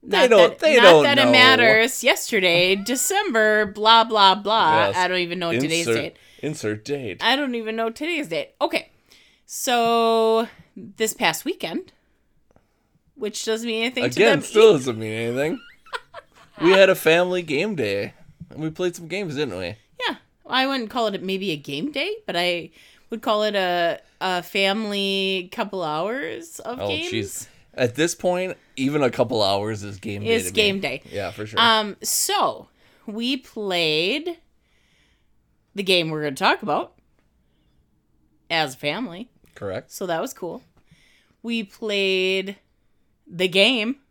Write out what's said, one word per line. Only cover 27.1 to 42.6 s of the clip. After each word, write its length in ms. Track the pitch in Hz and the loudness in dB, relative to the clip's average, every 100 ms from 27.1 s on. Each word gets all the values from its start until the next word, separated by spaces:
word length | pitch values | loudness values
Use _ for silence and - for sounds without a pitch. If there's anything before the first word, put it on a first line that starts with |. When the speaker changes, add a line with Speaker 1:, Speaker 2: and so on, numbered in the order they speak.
Speaker 1:
jeez. 360 | 110 101 - - _ _ - | -6 -8 -12 -16 _ _ -4
At 180 | 123 | -4
this 220 | 113 170 - | 0 -2 -2
point, 420 | 180 180 185 - _ - | -4 -2 -4 -10 _ -6
even 280 | 135 151 | -2 0
a 80 | 131 | 0
couple 320 | - 120 110 | 0 -2 0
hours 400 | 98 101 104 107 | 0 0 -2 -8
is 140 | 101 98 | -10 -12
game 240 | 110 101 | -10 -8
day 60 | 104 | -2
Speaker 2:
It's 180 | 226 180 | -2 -2
Speaker 1:
to 40 | |
me. 40 | 208 | 0
Speaker 2:
game 240 | 208 196 | 0 0
day. 240 | 151 135 - | -6 -8 -10
Speaker 1:
Yeah, 180 | 101 92 | -10 -8
for 160 | 101 107 | -10 -8
sure. 140 | 113 | 0
Speaker 2:
Um, 360 | 233 220 208 - | 2 2 -2 -8
so, 680 | 208 - - 392 208 - - _ _ _ - | -6 -4 -2 -2 -2 -4 -16 _ _ _ -12
we 320 | 208 240 269 | -6 -4 -4
played 1000 | - - 208 180 160 151 175 285 339 330 _ _ _ _ _ _ _ _ _ _ _ _ _ - | -8 -10 -4 -2 0 0 0 -2 -6 -12 _ _ _ _ _ _ _ _ _ _ _ _ _ -10
the 80 | |
game 260 | 190 185 160 | 0 2 2
we're 140 | 156 | -4
gonna 120 | 151 135 | -6 -2
talk 280 | 196 320 | 0 0
about 300 | 214 143 - _ _ _ _ _ _ _ _ _ _ _ _ _ _ _ _ | -2 -4 -4 _ _ _ _ _ _ _ _ _ _ _ _ _ _ _ _
as 240 | 165 151 | -2 -2
a 40 | 131 | -4
family. 500 | 147 165 233 170 240 _ _ | -6 -6 -8 -12 -18 _ _
Speaker 1:
Correct. 380 | - 101 95 - | -14 -8 -8 -10
Speaker 2:
So 160 | - 190 | -12 -6
that 140 | 165 | -4
was 120 | 165 | -4
cool. 300 | - 175 233 _ _ _ _ _ _ _ _ | -8 -12 -12 _ _ _ _ _ _ _ _
We 180 | 226 233 | -6 -6
played 960 | 202 - 220 202 196 190 185 190 190 196 | -6 -10 -4 -2 0 0 0 -2 -4 -12